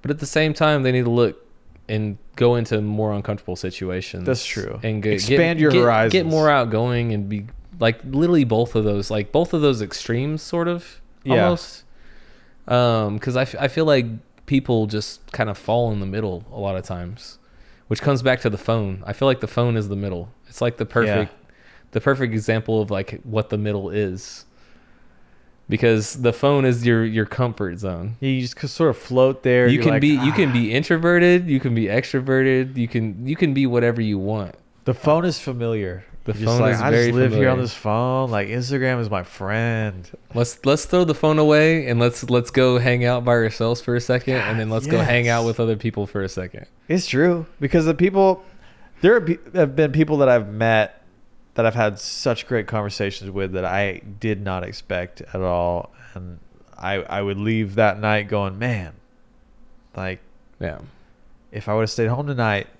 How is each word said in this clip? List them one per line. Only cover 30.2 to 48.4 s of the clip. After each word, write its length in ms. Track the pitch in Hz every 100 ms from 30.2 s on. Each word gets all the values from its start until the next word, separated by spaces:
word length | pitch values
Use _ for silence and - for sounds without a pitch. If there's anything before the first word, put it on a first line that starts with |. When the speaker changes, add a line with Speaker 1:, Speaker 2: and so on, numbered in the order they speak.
| 131
Speaker 1:
can 180 | 156 160
Speaker 2:
"Ah." 20 |
Speaker 1:
be 200 | 123 117
introverted. 760 | 117 160 165 170 175 175 180 180
You 120 | 135
can 140 | 131
be 100 | 117 104
extroverted. 880 | 110 131 135 131 131 131 131 131 131
You 120 | 117
can, 380 | 120 110 98 127
you 100 | 160
can 180 | 165
be 120 | 135 135
whatever 340 | 120 120 117
you 160 | 110 101
want. 360 | 95 110 95 - _ _
Speaker 2:
The 80 | -
phone 300 | 120 151 156
is 140 | 175 151
familiar. 640 | - 123 117 110 98 90 - -
Speaker 1:
The 80 | -
Speaker 2:
You're 100 | 104
just 20 | 110 120
Speaker 1:
phone 20 |
Speaker 2:
like, 140 | 113
Speaker 1:
is 60 | 110
Speaker 2:
"I 100 | 127
Speaker 1:
very 160 | 117 120
Speaker 2:
just 100 | 120
live 160 | 127
here 160 | 107 135
on 60 |
Speaker 1:
familiar. 80 | 127
Speaker 2:
this 120 | 123
phone. 560 | - 107 107 123 131 131
Like, 180 | 110 101
Instagram 520 | 117 123 139 131 127
is 80 | 113
my 140 | 101
friend." 880 | 90 - 95 107 117 113 107 92 87 - _
Speaker 1:
Let's, 300 | 117 117 - 135
let's 180 | 151
throw 200 | - 180
the 100 | 175
phone 240 | 147 156 156
away 480 | 151 151 156 165 131
and 120 | 117
let's, 300 | 120 120 123
let's 220 | 123 120
go 280 | - 131 123
hang 260 | 123 123
out 200 | 120 123
by 80 | 120
ourselves 480 | 120 113 - 113 120
for 140 | -
a 60 | 120
second, 340 | 120 127 123
and 240 | 131 104 113
then 100 | 110
Speaker 2:
God, 60 |
Speaker 1:
let's 120 | 110 135
go 100 | -
hang 300 | - 120 120
out 120 | 117
Speaker 2:
yes. 40 | 117
Speaker 1:
with 140 | 110
other 160 | 113 107
people 300 | 117 107 101
for 160 | 104
a 60 | 95
second. 380 | - 90 - - _ _
Speaker 2:
It's 180 | 175 180
true, 400 | 127 170 170 160 -
because 260 | 143 175 160
the 80 |
people, 480 | 147 175 196 196 185